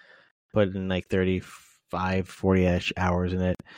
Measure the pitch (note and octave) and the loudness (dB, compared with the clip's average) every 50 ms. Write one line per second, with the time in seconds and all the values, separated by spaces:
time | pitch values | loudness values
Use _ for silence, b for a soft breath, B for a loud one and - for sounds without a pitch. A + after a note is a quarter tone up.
0 | b b b b b b b b _ _ - A2 G2+ F#2 F#2+ G2 F#2 F#2 F#2 F2+ | b b b b b b b b _ _ 0 2 2 2 0 -4 -4 -2 -2 -2
1 | - - - F#2+ F#2 F#2 F#2 F2+ - - - - - _ _ _ _ _ - F2 | -2 0 0 0 2 2 0 -2 -4 -8 -18 -20 -20 _ _ _ _ _ -6 -4
2 | F#2 F#2 F#2+ F#2+ F#2 - - - - F#2+ F#2+ F#2 F#2 F2+ F2 F2+ - - - - | -2 -2 -2 -2 -4 -6 -8 -2 2 2 4 4 4 4 2 0 -2 -4 -4 -2
3 | F#2 F#2 F2 F2+ F2+ F2+ F#2 F#2 F#2 F#2 F#2 - - B B | -2 0 0 0 -2 -2 -2 -2 -2 -2 -2 -4 -8 B B